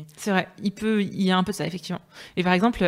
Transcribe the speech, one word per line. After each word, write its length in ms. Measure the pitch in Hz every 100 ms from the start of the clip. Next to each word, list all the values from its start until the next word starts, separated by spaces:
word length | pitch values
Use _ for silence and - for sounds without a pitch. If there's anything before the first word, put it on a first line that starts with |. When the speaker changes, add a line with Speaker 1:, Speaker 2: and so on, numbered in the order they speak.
Speaker 1:
et 40 | 156 -
Speaker 2:
C'est 140 | 214
vrai. 160 | 185 - -
Il 100 | 208
peut, 300 | - 220 214
il 200 | 196 -
y 80 | 185
a 80 | 185
un 60 |
peu 80 | 185
de 40 | -
ça, 100 | 151
effectivement. 340 | 180 - 180 _ - - -
Et 60 |
par 100 | 180
exemple, 300 | 180 226 -